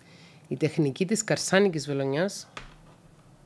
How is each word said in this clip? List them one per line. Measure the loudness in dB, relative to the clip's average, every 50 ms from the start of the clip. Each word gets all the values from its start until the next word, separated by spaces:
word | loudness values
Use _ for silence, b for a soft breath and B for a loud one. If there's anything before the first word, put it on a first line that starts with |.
| B B B B B B B B B B
Η | -4
τεχνική | 0 0 0 2 2 0 0 2 0 0
της | 0 0 -2 0
καρσάνικης | 0 0 0 0 2 4 4 4 4 2 -2 -4
βελονιάς | -4 -2 -2 -2 0 0 0 -2 -2 -4 -8 -14 -14 -16 -18 -18 -18 -20 -20 -20 -20 -20 -20 -20 -20 -20 -20 -20 -20 -20 -20 -20